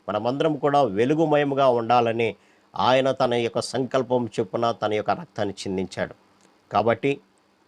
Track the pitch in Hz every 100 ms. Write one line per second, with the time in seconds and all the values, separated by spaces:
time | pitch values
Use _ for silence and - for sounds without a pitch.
0 | - 104 117 139 160 139 147 143 127 95
1 | 127 156 156 147 143 135 135 120 113 120
2 | 117 113 113 98 _ _ _ - 107 131
3 | 131 131 127 120 117 117 - 123 131 131
4 | 120 123 117 - 110 117 117 113 107 107
5 | 104 92 87 - 101 95 98 95 92 -
6 | 92 - _ _ _ _ - 104 110 113
7 | 139 139 _ _ _ _